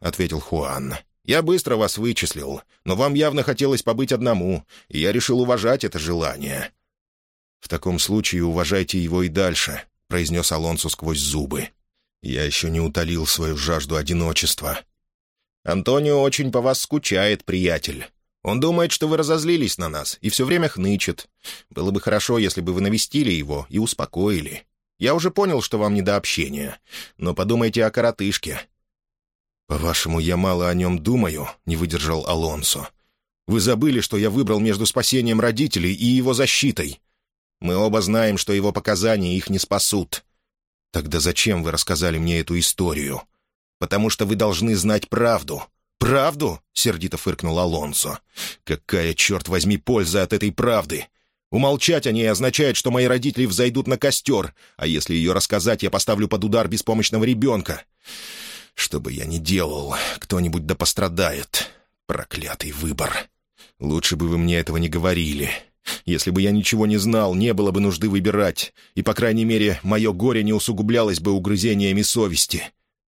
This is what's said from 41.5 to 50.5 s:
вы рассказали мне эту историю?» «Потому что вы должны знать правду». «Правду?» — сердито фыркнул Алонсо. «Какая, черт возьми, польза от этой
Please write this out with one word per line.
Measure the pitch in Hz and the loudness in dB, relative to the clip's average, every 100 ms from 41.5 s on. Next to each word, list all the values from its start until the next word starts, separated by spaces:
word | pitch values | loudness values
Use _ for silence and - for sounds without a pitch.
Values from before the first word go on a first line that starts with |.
| 92 | 0
вы | 82 | 0
рассказали | 78 - 85 90 80 | -2 -2 0 0 0
мне | 82 85 | 0 0
эту | 78 87 | 0 0
историю?» | 85 - 87 76 71 67 - _ _ _ _ _ | 0 0 -2 -2 -4 -8 -10 _ _ _ _ _
«Потому | 85 101 110 | -2 0 0
что | - | 0
вы | 101 107 | 0 2
должны | 107 82 113 101 | 2 2 0 2
знать | 98 107 - | 2 0 0
правду». | 107 117 110 - 73 - _ _ _ | 0 2 2 -2 -10 -10 _ _ _
«Правду?» — | 117 135 143 147 135 80 _ | 2 4 2 0 -2 -4 _
сердито | - 120 87 90 82 | -2 0 0 -4 -4
фыркнул | - 82 85 82 | -4 -2 -2 0
Алонсо. | 90 82 73 73 - - - - - - | 0 0 -2 -4 -4 -6 -12 -14 -12 -12
«Какая, | - 78 - 95 82 | -6 -6 -2 -2 0
черт | 80 - 95 - | 0 0 -2 -2
возьми, | 90 85 98 | 0 2 0
польза | - 120 85 98 | 2 0 2 0
от | 90 | 0
этой | 104 104 | 0 -2